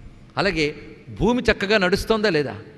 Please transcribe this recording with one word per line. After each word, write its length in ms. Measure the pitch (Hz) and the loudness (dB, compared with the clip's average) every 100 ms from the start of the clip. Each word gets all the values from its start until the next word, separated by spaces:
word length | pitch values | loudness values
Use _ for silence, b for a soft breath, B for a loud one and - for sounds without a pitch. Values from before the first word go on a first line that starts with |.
| - - - - | -18 -20 -10 -2
అలాగే 380 | 185 160 147 147 - - - 101 | -2 0 -2 -2 -14 -20 -18 -2
భూమి 240 | 180 247 226 | 2 2 2
చక్కగా 260 | 202 190 214 | 0 2 2
నడుస్తోందా 520 | 180 190 - 220 214 | 4 2 2 2 2
లేదా? 260 | 156 131 98 - | 2 -2 -6 -14